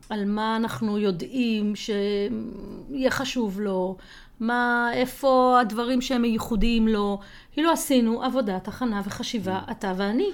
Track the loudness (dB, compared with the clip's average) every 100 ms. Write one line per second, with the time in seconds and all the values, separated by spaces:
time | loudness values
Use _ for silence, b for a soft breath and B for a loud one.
0 | -10 -4 -2 -2 -2 -2 -2 -2 -2 0
1 | 0 -2 -4 -2 0 0 -2 -4 -4 -2
2 | 0 -2 -2 -4 -8 -10 -14 -14 -10 0
3 | 0 0 -4 -2 -2 -2 -2 0 -2 -4
4 | B B B -6 -2 0 2 2 0 0
5 | -2 0 4 6 6 6 4 0 0 0
6 | 0 2 2 2 0 2 4 4 4 2
7 | 0 -2 B B B 0 2 2 4 4
8 | 4 0 -2 0 0 -2 -6 -4 -2 -2
9 | -4 -6 -6 -4 -2 -4 -6 -6 -4 -2
10 | 0 0 0